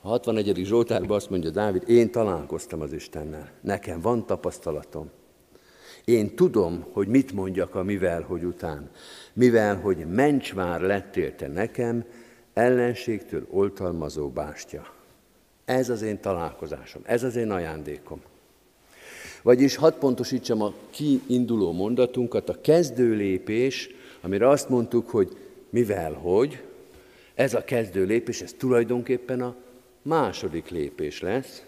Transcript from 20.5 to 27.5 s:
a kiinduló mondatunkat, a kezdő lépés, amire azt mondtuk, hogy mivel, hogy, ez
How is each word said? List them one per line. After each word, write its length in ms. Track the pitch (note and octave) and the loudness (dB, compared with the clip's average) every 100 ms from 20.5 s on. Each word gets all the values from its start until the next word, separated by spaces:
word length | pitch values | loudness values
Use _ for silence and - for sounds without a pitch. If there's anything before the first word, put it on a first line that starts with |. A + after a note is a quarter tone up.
| A2+ | 0
a 100 | G#2 F#2 - | -2 -6 -18
kiinduló 840 | - D3 C3 - B2 A#2+ A2+ F2+ | -6 2 2 2 0 2 0 0
mondatunkat, 760 | E2+ G2+ B2 B2 B2+ A#2+ G#2+ - | 0 -2 2 2 0 -2 -2 -4
a 120 | - | -4
kezdő 540 | - D#3+ D#3 A#2+ A#2+ | 4 4 4 2 2
lépés, 760 | A2 G2+ F#2 - G#2+ C3 B2+ - - - - | 4 0 -2 -2 0 0 -2 -10 -16 -20 -12
amire 280 | F2 G2 B2 | -4 2 4
azt 200 | C#3+ - | 4 2
mondtuk, 420 | B2 A#2 A#2+ A2+ | 0 2 0 0
hogy 260 | A2+ F#2 - - - - | 0 0 -2 -20 -20 -4
mivel, 420 | A2+ A2+ G2 D#2+ | -2 0 -2 -4
hogy, 500 | D2 F2 F#2+ C#3+ C3+ - - - - - - - | -6 0 2 2 -2 -18 -20 -20 -20 -20 -20 -20
ez 200 | - C3 | 0 0